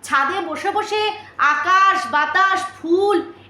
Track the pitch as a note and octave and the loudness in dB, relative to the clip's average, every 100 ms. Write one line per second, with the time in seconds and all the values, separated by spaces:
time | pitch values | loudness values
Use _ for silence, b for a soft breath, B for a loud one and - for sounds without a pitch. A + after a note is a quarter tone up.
0 | - C#4+ C#4 F#4+ E4+ D4+ F#4+ G4+ G#4 G#4 | -2 -2 0 -2 -6 -6 -4 -4 -2 -2
1 | G#4+ G#4+ B B C#4 D4 E4 F#4+ G4 F#4+ | -2 -4 B B 0 0 2 4 4 2
2 | - D4 D4+ F#4 F#4+ F#4+ F#4 - D#4+ F4 | 0 -2 0 2 2 0 -4 -10 0 2
3 | G4+ G4 - B B | 4 0 -2 B B